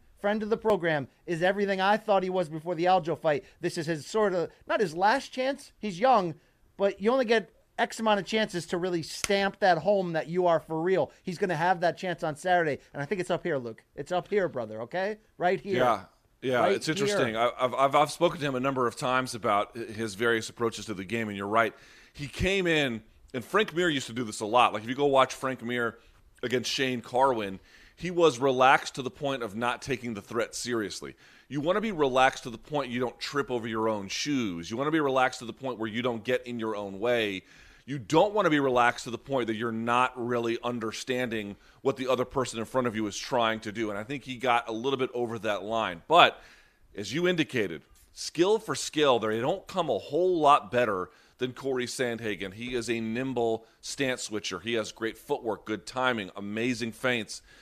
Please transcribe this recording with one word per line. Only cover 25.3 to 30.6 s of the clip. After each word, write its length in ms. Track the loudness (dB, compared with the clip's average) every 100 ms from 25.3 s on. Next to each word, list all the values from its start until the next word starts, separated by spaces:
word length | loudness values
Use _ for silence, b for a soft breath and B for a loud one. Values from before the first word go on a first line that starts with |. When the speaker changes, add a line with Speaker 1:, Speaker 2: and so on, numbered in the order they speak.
Speaker 2:
Frank 280 | 2 -6 -6
Mir 360 | -4 -2 -2 -4 b b _ _
against 280 | -2 0 0
Shane 320 | -2 0 -2
Carwin, 580 | -2 4 4 4 -2 -8 b b b
he 160 | -10 -4
was 280 | 4 4 4
relaxed 560 | 2 6 6 6 2
to 80 | -8
the 80 | -10
point 320 | -6 -6 -4
of 120 | -6 -4
not 260 | -4 -4
taking 320 | -4 -6 -6
the 80 | -10
threat 320 | -6 -4 -4
seriously. 600 | -6